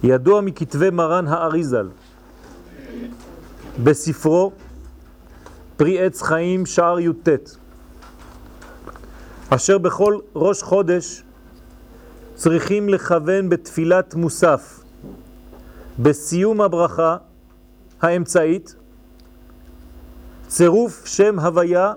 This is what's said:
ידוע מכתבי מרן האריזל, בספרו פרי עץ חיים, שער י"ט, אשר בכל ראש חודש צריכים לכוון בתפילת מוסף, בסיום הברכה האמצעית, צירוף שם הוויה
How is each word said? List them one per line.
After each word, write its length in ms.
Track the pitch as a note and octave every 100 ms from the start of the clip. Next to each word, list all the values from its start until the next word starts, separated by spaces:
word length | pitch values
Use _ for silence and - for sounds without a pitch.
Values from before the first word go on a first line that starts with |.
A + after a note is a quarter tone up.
ידוע 380 | B2 B2+ C3 G#3
מכתבי 500 | G3 D#3+ D#3 C#3+ F#3
מרן 380 | F3 E3 F3 E3
האריזל, 600 | E3 E3 D#3 D#3 B2 G2 F#2 - - - - - - - - - - - - - - - - - -
בספרו 680 | B2 D3 - D3 D#3 E3 F#3+ F#3+ - - - - - - - - - - - -
פרי 280 | D3+ F#3
עץ 180 | F#3 -
חיים, 440 | - D#3+ F3 F#3 F#3
שער 340 | - E3+ F3
י"ט, 280 | E3+ E3 - C#3 - - - - - - - - - - - - - - - - - - - - -
אשר 280 | C3 - G3
בכל 400 | F3 - G3+ G#3 -
ראש 280 | D#3 E3+ G3+
חודש 600 | - F#3+ F3+ F3 - - - - - - - - - - - - -
צריכים 540 | - - E3 - G3+ G#3
לכוון 600 | G3 - E3+ D3+ F#3+ F#3+
בתפילת 640 | E3+ - - D#3+ F3+ F#3
מוסף, 680 | D#3+ E3 - F3 D3 - - - - - - - - - - - - - -
בסיום 640 | A#2+ D3 - E3+ G3 A3
הברכה 560 | G3+ E3+ E3+ - E3 F3 - - - - _ _ - -
האמצעית, 720 | E3 F3 E3+ F#3 D#3+ F3 - - - - - - - - - - - - - - - - - - -
צירוף 580 | - F3 G3 A#3 - -
שם 320 | - G3+ G3+
הוויה 540 | D#3+ E3+ F3 F3 F#3+